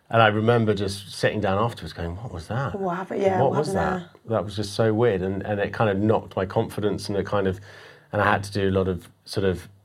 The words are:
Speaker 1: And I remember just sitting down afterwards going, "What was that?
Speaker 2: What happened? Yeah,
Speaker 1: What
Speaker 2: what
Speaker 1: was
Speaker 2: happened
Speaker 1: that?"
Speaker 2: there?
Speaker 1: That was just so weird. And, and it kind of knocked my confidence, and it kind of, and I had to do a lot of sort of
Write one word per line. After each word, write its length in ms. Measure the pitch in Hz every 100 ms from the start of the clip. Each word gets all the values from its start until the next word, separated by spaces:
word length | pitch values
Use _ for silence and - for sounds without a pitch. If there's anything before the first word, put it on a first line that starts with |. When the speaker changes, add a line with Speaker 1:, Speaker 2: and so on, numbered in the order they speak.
| _
Speaker 1:
And 100 | 117
I 60 | 110
remember 460 | 104 110 117 110
just 380 | 98 98 98 -
sitting 280 | - 127 107
down 180 | 98 95
afterwards 340 | 117 - 82
going, 240 | - 85 87
"What 160 | 120
was 140 | 87 82
that? 260 | 110 135 196
Speaker 2:
What 180 | 190 175
happened? 260 | 190 -
Yeah, 180 | 196 185
Speaker 1:
What 100 | 180
Speaker 2:
what 80 | -
Speaker 1:
was 160 | 156
Speaker 2:
happened 280 | 190 160 185
Speaker 1:
that?" 80 | 175 - -
Speaker 2:
there? 80 | 113
Speaker 1:
That 60 |
was 120 | 95 98
just 180 | 101
so 200 | - 113
weird. 280 | 110 120 95
And, 200 | 92 98
and 180 | 98 104
it 120 | 101
kind 180 | - 113
of 80 | 98
knocked 380 | 107 104 - -
my 100 | 95
confidence, 640 | 113 113 - 101 90 -
and 100 | 101
it 80 | 90
kind 200 | 104 95
of, 120 | 95 - - - - _
and 100 | 104
I 80 | 101
had 120 | 101
to 80 | 101
do 160 | 104 98
a 60 | 95
lot 80 | 95
of 200 | 90 - _ -
sort 180 | - 98
of 220 | 87 - -